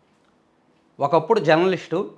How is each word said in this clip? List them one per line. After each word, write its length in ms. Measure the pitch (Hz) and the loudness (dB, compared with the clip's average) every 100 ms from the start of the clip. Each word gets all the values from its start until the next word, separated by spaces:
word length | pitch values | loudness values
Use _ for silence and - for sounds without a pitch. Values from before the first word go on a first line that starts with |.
| _ _ _ _ _ _ _ _ _ - | _ _ _ _ _ _ _ _ _ -8
ఒకప్పుడు 400 | 139 165 160 220 | -2 0 2 0
జర్నలిస్టు, 720 | 156 160 185 170 - 170 - | 2 2 2 -2 -4 -6 -6